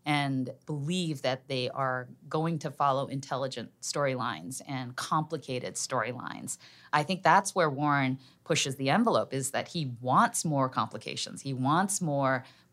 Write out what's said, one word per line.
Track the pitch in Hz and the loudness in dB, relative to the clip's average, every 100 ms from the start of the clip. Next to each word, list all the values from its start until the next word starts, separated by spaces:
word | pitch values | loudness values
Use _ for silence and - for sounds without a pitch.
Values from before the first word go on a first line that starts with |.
| 147 | 0
and | 147 139 135 123 - - | 0 2 0 -2 -8 -8
believe | 151 143 185 165 139 | -6 -2 -2 -2 0
that | 131 131 - | 0 -2 -2
they | 131 123 | -2 -2
are | - 135 127 123 - 147 | -2 -2 -2 -6 -14 -4
going | 156 160 160 | 0 0 0
to | 147 | -4
follow | 135 143 135 139 | 0 2 2 0
intelligent | 135 - 131 135 123 110 - | -6 -4 -4 -4 -6 -10 -10
storylines | - 156 143 127 117 85 87 131 - | -6 0 0 0 -2 -4 -8 -12 -8
and | 131 123 127 | -8 -6 -8
complicated | - 165 156 160 - 127 95 | -2 0 0 -4 -4 -6 -4
storylines. | - - 127 113 123 - - - - - - - | -6 -4 -2 -2 -4 -8 -10 -10 -10 -14 -20 -2
I | 147 | 0
think | 147 185 | 0 2
that's | 165 180 196 190 | 6 6 6 2
where | 160 | 2
Warren | 143 147 143 131 131 - _ | 4 2 4 2 0 -6 _
pushes | - 156 143 131 | -2 0 0 0
the | 135 | 2
envelope, | 175 233 131 104 | 4 4 4 2
is | 135 135 | -2 -2
that | 117 - | -4 -4
he | 175 139 117 | -4 -4 -4
wants | 127 156 226 - 160 | 2 4 4 2 0
more | 139 127 | 2 0
complications. | 127 107 - - - - - | 0 -4 -4 -8 -8 -8 -8
He | 139 | -8
wants | 127 127 160 196 - | -2 2 2 2 0
more | 170 143 135 131 - - _ | 0 2 2 2 -2 -20 _